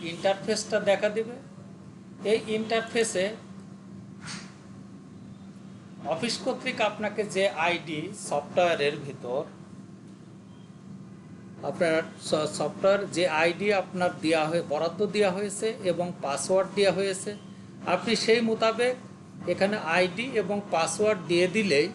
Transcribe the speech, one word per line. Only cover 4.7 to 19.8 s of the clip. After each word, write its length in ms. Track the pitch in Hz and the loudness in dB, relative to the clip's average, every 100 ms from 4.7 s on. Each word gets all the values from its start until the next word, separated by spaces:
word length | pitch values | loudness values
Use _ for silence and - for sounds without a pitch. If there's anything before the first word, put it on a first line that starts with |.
| - - - - - - - - - - - - - - | -18 -16 -18 -18 -16 -16 -16 -16 -16 -16 -16 -16 -10 -4
অফিস 220 | 165 233 - | -2 -2 -2
কর্তৃক 340 | 269 247 254 220 214 | -2 -2 -4 0 0
আপনাকে 320 | 208 208 208 202 190 | 0 -4 -2 -2 2
যে 100 | 196 156 170 | 2 2 0
আইডি 320 | 170 160 151 175 208 - | 0 -4 -6 -6 -8 -2
সফটওয়্যারের 680 | 147 - - 180 165 143 147 143 | -2 0 4 4 4 2 0 -8
ভিতর, 360 | 131 123 127 185 - - - - - - - - - - - - - - - - - - - - - - | -10 -4 -4 -4 -10 -18 -16 -16 -18 -18 -18 -18 -18 -18 -20 -18 -18 -16 -14 -14 -16 -16 -16 -16 -8 -8
আপনার 320 | - 170 160 165 - - | 0 2 4 0 -8 -2
স-, 200 | 160 147 - | 0 0 -2
সফটওয়্যার 420 | 151 - 190 202 190 139 | -4 2 4 4 2 0
যে 100 | 180 156 | 2 4
আইডি 240 | 170 175 202 196 | 2 2 2 2
আপনার 300 | 185 185 180 143 | 0 0 0 0
দেয়া 200 | 151 160 156 | 2 4 4
হয়ে, 140 | 170 - | 0 0
বরাদ্দ 280 | 147 165 170 208 208 | 0 0 0 0 4
দেয়া 160 | 202 180 | 4 4
হয়েছে 300 | 208 190 220 226 190 | -2 -2 -4 0 0
এবং 160 | 165 175 175 | 0 -2 -2
পাসওয়ার্ড 460 | 139 139 - 190 185 196 | -4 -2 4 4 4 4
দেয়া 160 | 196 175 | 4 4
হয়েছে, 320 | 196 190 202 208 - - - - - | 0 -2 -6 -8 -12 -16 -16 -10 0
আপনি 180 | 180 233 220 | 0 2 2
সেই 180 | - 233 226 | 6 6 6
মোতাবেক 460 | 220 220 214 240 254 - - - - - | 4 2 4 2 0 -8 -18 -18 -8 -2
এখানে 220 | 175 196 208 | 2 2 2